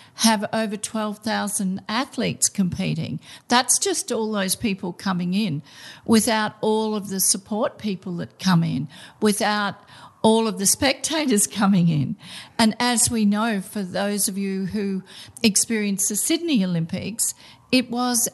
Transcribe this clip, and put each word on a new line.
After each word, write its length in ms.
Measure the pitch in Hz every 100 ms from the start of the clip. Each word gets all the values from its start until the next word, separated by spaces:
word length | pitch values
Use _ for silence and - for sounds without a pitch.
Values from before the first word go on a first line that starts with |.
| - -
have 280 | 220 214 208
over 240 | 220 220 208
twelve 440 | - 220 214 208
thousand 640 | 226 208 208 - 190 190 -
athletes 600 | 220 277 - 190 - -
competing. 720 | - 180 156 175 156 - 156 - - -
That's 320 | 240 254 -
just 320 | 392 349 -
all 220 | 226 220
those 240 | 214 190 -
people 340 | 233 196 180
coming 420 | - 202 180 180
in, 280 | 190 214 147 - - - -
without 520 | - 226 226 220 214 -
all 340 | 220 214 220
of 140 | 214 202
the 140 | 190
support 560 | - 208 - 208 262 -
people 400 | 214 185 190 170
that 200 | - -
come 280 | 190 170 165
in, 240 | 160 151 - - -
without 540 | 214 202 208 208 202 - - - - _
all 260 | 226 226 226
of 100 | 185
the 80 | 190
spectators 840 | - 277 277 - 311 294 208 -
coming 400 | 202 196 196 170
in. 300 | 156 135 - - - - -
And 180 | 226 -
as 320 | 247 240 -
we 120 | 233 208
know, 360 | 208 226 202
for 220 | 185 214
those 440 | 185 185 202 208 202
of 120 | 190
you 260 | 196 190 190
who 380 | 208 202 190 - - - -
experienced 680 | 226 190 - 220 208 190 -
the 60 | 208
Sydney 500 | - 330 339 262 185
Olympics, 680 | 170 165 190 - 226 - - - - -
it 200 | 254 254
was 360 | 240 247 240 -